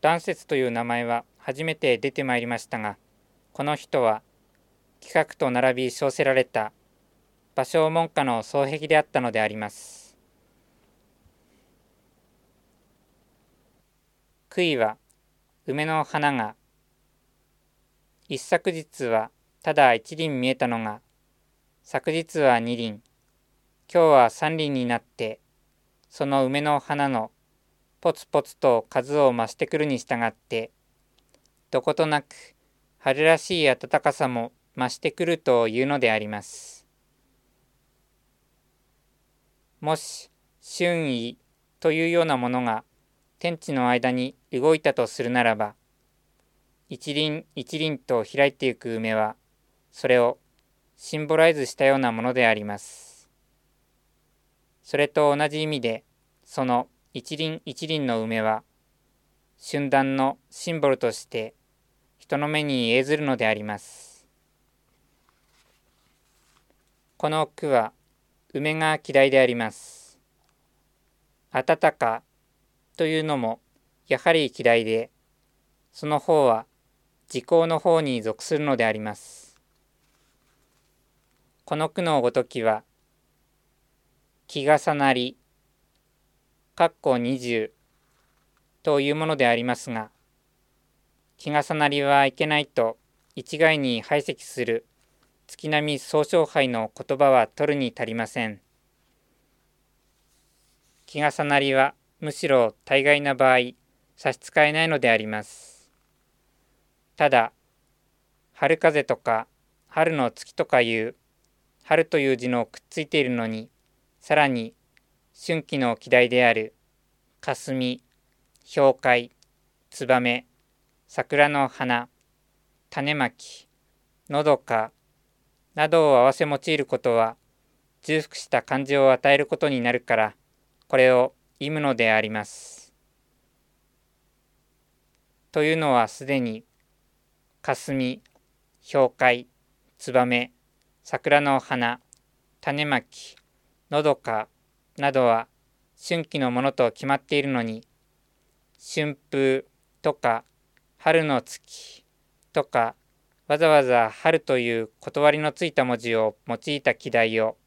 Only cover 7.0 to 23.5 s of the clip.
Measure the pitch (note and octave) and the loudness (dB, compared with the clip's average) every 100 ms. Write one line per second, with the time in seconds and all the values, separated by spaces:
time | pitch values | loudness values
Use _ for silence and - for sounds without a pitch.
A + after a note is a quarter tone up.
7 | _ _ _ _ _ - C3 E3+ D#3+ D#3+ | _ _ _ _ _ -6 -2 0 2 0
8 | E3 - C#3 A#2 G#2+ C#3+ C#3 D3+ D3+ D3+ | -2 -2 -2 -2 -2 -2 -2 -4 2 2
9 | D3+ C#3+ B2 A2 G#2+ G#2+ G#2 - - - | 2 -2 -2 -2 -2 -4 -12 -12 -20 -20
10 | - _ _ _ _ _ _ _ _ _ | -20 _ _ _ _ _ _ _ _ _
11 | _ _ _ _ _ _ _ _ _ _ | _ _ _ _ _ _ _ _ _ _
12 | _ _ _ _ _ _ _ _ _ _ | _ _ _ _ _ _ _ _ _ _
13 | _ _ _ _ _ _ _ _ _ _ | _ _ _ _ _ _ _ _ _ _
14 | _ _ _ _ _ - F3+ C#3 A2 A2 | _ _ _ _ _ -2 0 2 -2 -2
15 | _ _ _ _ _ _ - C#3 D#3 D#3+ | _ _ _ _ _ _ -8 -6 -2 -4
16 | D3 D#3 D3 C3+ G#2+ - _ _ _ _ | -4 -2 -2 -2 -6 -8 _ _ _ _
17 | _ _ _ _ _ _ _ _ _ _ | _ _ _ _ _ _ _ _ _ _
18 | _ _ _ C#3 - F#3+ - E3 D3+ - | _ _ _ -12 -2 -2 -2 -6 -12 -8
19 | B2+ A2+ A2 _ _ _ - D3 C3+ A#2 | -2 -2 -2 _ _ _ -4 4 6 4
20 | - D#3 D#3+ C3+ B2+ C3 B2 A#2 A2 G#2+ | -2 -8 -6 -2 -2 -2 -2 -4 -6 -10
21 | _ _ _ _ _ _ _ _ _ C3+ | _ _ _ _ _ _ _ _ _ -6
22 | - D#3+ D#3+ E3 C#3 A#2+ A#2 A#2+ A2+ G#2 | -4 -6 -4 2 4 4 0 -6 -6 -10
23 | _ _ _ _ _ | _ _ _ _ _